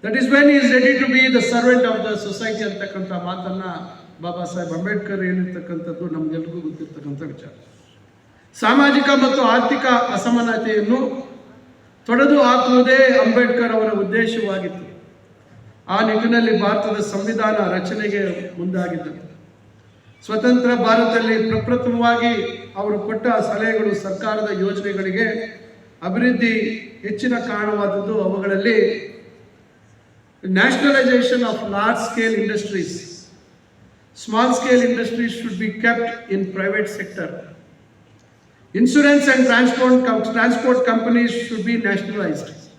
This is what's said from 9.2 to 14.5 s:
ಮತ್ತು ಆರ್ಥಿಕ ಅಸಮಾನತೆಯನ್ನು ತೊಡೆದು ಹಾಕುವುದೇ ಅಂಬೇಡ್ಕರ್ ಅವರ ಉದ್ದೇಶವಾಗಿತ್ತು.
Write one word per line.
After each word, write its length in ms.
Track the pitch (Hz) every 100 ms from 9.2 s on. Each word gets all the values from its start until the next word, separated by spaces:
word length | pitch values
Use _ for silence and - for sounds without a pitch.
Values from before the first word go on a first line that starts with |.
ಮತ್ತು 180 | 254 269 247
ಆರ್ಥಿಕ 320 | 233 240 269 262 240 240 202
ಅಸಮಾನತೆಯನ್ನು 840 | 240 240 233 220 220 214 208 254 - - - - - - - _ _ _ -
ತೊಡೆದು 300 | 240 277 285 247
ಹಾಕುವುದೇ 520 | 254 254 247 254 262 262 254
ಅಂಬೇಡ್ಕರ್ 500 | 247 233 240 247 233 220
ಅವರ 120 | 220 202
ಉದ್ದೇಶವಾಗಿತ್ತು. 840 | 190 220 226 226 202